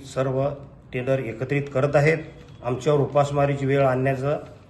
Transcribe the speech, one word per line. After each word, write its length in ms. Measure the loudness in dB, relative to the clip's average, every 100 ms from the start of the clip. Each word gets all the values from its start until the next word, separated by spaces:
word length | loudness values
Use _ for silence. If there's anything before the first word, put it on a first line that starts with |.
| -8
सर्व 340 | -4 -2 0 -2 -4 -14 -20 -10
टेंडर 260 | -6 -2 -2
एकत्रित 440 | -2 -6 -4 -2 -2
करत 220 | -2 2 4
आहेत. 220 | 4 2 -2 -16 -20 -12
आमच्यावर 360 | -6 -4 2 2
उपासमारीची 680 | 2 2 2 2 0 2 0
वेळ 200 | 2 2
आणण्याचा 500 | 2 0 0 -2 -4 -6 -18 -20